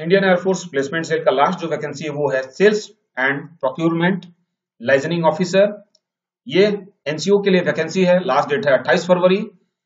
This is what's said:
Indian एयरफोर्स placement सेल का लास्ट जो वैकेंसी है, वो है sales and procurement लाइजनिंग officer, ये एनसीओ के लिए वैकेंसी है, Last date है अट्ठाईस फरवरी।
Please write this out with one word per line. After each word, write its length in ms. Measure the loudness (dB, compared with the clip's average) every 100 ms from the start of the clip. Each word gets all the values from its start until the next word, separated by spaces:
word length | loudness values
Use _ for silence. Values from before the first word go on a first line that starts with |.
Indian 220 | 0 2
एयरफोर्स 440 | 4 2 0 -4 -4
placement 380 | -4 -4 -4 -4
सेल 180 | -2
का 80 | 0
लास्ट 280 | 2 0 -2
जो 80 | -6
वैकेंसी 360 | -6 -8 -8
है, 60 | -8
वो 220 | -4 -4
है 100 | -4
sales 500 | -6 2 2 2 -4 _ _ -4
and 200 | -4 -4 -8 -6
procurement 680 | -6 -2 -2 0 0 -2 -8 _ _ _ _ -8
लाइजनिंग 440 | 0 0 0 -2 0
officer, 600 | 0 0 2 2 -2 _ _ _ _ _ _ -4
ये 380 | 2 2 0 -8 _ -8
एनसीओ 340 | -4 0 2
के 80 | 4
लिए 120 | 2
वैकेंसी 420 | 2 -2 -2 0
है, 220 | 2 2 2
Last 240 | 0 0
date 180 | 0 2
है 60 |
अट्ठाईस 340 | 0 2 0 2
फरवरी। 440 | 2 2 2 -4 -12 _ _